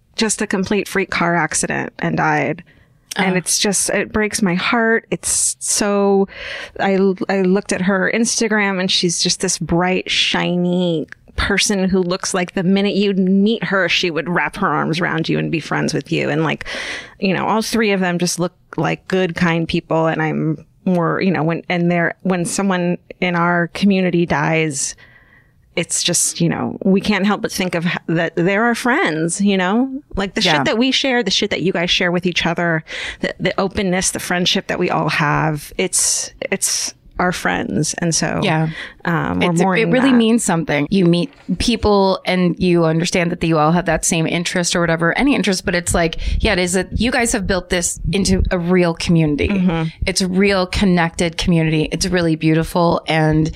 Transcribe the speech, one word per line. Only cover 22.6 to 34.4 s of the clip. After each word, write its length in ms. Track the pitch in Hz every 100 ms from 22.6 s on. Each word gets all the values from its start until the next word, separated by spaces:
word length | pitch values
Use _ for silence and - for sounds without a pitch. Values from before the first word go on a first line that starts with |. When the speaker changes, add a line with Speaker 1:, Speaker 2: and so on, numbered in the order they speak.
| 196 180 175 180 _ -
Speaker 1:
in 160 | 180 175
our 320 | 170 175 170
community 580 | - 202 190 185 170 175
dies, 720 | 147 156 160 160 143 - - - - _ _ _ _ _ -
it's 260 | 170 -
just, 380 | - 170 - -
you 80 | 170
know, 280 | 170 120 -
we 160 | - 190
can't 240 | - 208
help 160 | 196 196
but 100 | -
think 240 | - 185 170
of 100 | 170
h-, 60 | - -
that 260 | 165 165
they're 300 | - 170 196
our 100 | 233
friends, 640 | 233 247 269 381 156 165 -
you 160 | 196 190
know, 460 | 180 220 269 269 - -
like 180 | 196
the 60 | -
Speaker 2:
Yeah. 140 | 185 151
Speaker 1:
shit 80 |
that 120 | 240 226
we 120 | 262
share, 320 | 247 269 240
the 80 | 190
shit 200 | - 208
that 120 | -
you 100 | 160
guys 160 | 185 175
share 220 | - 180
with 160 | 175 180
each 180 | 170 180
other, 360 | 170 170 160 - - - -
the, 120 | - -
the 220 | 180 -
openness, 500 | 190 202 196 180 185
the 80 | -
friendship 480 | - 180